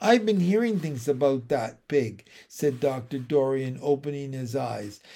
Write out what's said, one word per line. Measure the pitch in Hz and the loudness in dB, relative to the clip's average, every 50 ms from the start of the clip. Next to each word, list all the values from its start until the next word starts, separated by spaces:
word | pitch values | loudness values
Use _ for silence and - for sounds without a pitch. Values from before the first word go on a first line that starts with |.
"I've | - 208 240 247 214 | 2 4 4 4 4
been | 220 208 185 | 2 2 2
hearing | 175 180 202 220 240 233 214 180 | 4 4 4 2 2 2 0 -2
things | 151 156 143 123 113 143 | -2 -4 -6 -4 -2 -2
about | 135 127 143 139 135 131 120 - | 0 2 2 2 2 0 -2 -2
that | 147 127 113 113 - _ _ - | -2 -2 -2 -4 -8 _ _ 0
pig," | 147 143 123 107 98 - - _ - - - _ | 0 0 0 0 -6 -12 -20 _ -20 -20 -20 _
said | - - 147 147 131 120 | -8 -2 0 0 0 0
Doctor | 143 139 131 131 117 - 147 131 | -2 -2 -2 -2 -8 -8 -8 -8
Dorian, | 123 120 147 143 135 135 135 135 131 127 127 127 | -6 0 2 2 2 2 0 -2 -2 -4 -8 -6
opening | 135 147 143 139 147 147 143 143 139 135 135 | 0 0 0 2 0 -6 -6 -6 -8 -8 -8
his | 131 127 117 117 | -8 -8 -4 -4
eyes. | 139 127 117 113 107 104 101 - - _ - - | -4 -4 -4 -6 -6 -8 -10 -14 -16 _ -20 -20